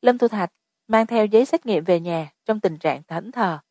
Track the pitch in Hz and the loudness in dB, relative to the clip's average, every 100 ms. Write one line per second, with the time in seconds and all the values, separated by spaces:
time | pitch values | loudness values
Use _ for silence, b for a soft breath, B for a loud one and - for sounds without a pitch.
0 | 247 247 240 214 175 _ _ _ _ 220 | 2 2 0 0 -6 _ _ _ _ 2
1 | 226 233 214 220 262 330 240 190 170 175 | 4 0 2 2 2 -2 -2 -2 0 0
2 | 170 165 151 _ - 214 202 156 156 135 | 0 -6 -6 _ -6 -2 -2 -2 -4 -4
3 | 156 165 180 247 202 156 _ | -8 -10 -10 -4 -4 -4 _